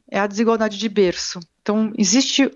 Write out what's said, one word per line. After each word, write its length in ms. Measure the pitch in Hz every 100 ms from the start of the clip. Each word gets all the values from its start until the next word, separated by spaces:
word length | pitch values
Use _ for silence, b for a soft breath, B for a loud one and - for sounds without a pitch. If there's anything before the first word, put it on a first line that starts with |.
| -
é 100 | 196
a 60 | 208
desigualdade 500 | 202 226 226 214 202
de 120 | 220
berço. 520 | 202 185 170 - 180 170 _
Então, 280 | - 214 220 -
existe 540 | 196 240 269 - 269